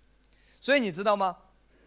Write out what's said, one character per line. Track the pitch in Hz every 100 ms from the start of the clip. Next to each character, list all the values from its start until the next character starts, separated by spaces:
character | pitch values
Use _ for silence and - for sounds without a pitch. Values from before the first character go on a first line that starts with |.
| _ _ _ _ _ _
所 | - 277
以 |
你 | 220
知 | 165
道 | 202 202
吗？ | 190 175 - _ _ _